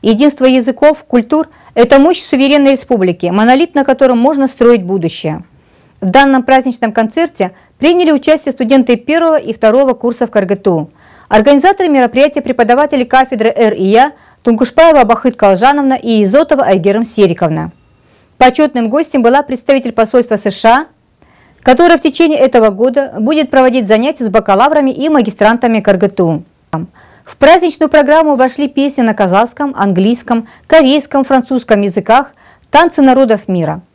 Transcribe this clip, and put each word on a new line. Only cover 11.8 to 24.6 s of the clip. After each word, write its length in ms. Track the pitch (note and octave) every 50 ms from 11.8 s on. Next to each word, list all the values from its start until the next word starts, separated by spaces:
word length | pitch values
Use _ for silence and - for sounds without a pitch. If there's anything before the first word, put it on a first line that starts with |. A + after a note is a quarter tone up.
| F#4+ E4
мероприятия — 520 | D4 C4+ B3 A#3 A#3+ B3+ C#4 D4+ D4 D4
преподаватели 600 | C4+ - B3+ B3+ A#3 G#3+ A#3+ C4 D4 D4 - C4+ B3
кафедры 480 | A#3+ - C4 C4 B3+ C4+ G#3+ A3 A3+ -
Р 160 | - A#3 G#3+ -
И 100 | - F#3+
Я 280 | F#3+ G#3 A3+ C4 C#4 C#4 _ _ _ _ _
Тунгушпаева 600 | _ B3 A#3 G#3+ B3 A#3+ - - D#4+ E4+ D#4+ C#4+ B3
Бахыт 320 | G#3 A#3 A3+ - B3+ -
Калжановна 580 | - - G3 F#3+ F3+ A3 C4 C#4+ D4 C#4 C4+ C4
и 300 | - - A#3 A3+ G#3+ G#3
Изотова 400 | F#3+ G3 C#4+ D#4+ - D#4+ C4+ -
Айгерым 400 | - G3 F#3+ D#3+ G3 G3 A3 A#3
Сериковна. 640 | A3 - - G3+ F3+ E3 - F3+ D#3+ D#3 D#3 D#3+ E3+ _ _ _ _ _ _ _ _ _ _ _ _ _ _
Почетным 520 | B3+ B3+ B3+ - D4+ D4+ D4 B3 A#3 A3
гостем 320 | A3 D4 E4 - - C#4
была 200 | A3+ A#3 B3+ C4+
представитель 500 | D4 C#4 C4 B3 - - C#4 C4+ C4 B3
посольства 440 | A3 - A3 G#3+ - B3+ A#3+ A#3+ A3
С 140 | G3+ - G#3
Ш 180 | G3 - - A3+
А, 180 | A#3 C4+ D#4+ _ _ _ _ _ _ _ _ _ _ _ _ _ _ _
которая 340 | _ B3+ B3+ B3 E4+ F4 F4
в 60 | C#4+
течение 380 | - D#4 C4+ - E4+ D#4 D#4 B3+
этого 300 | B3+ C4 - A#3+ A3 A3
года 440 | G3 F#3+ A#3 C4 B3 C#4+ C4+ C4+ - -
будет 300 | G#3+ A#3+ D#4 D4+ D4+ -
проводить 360 | - C4+ C4 B3+ A#3+ C4 A3+
занятия 380 | F#3+ A3 A3 A#3 C#4+ D#4 - B3
с 40 | G#3+
бакалаврами 640 | F#3 A3 G#3+ - G3 F#3+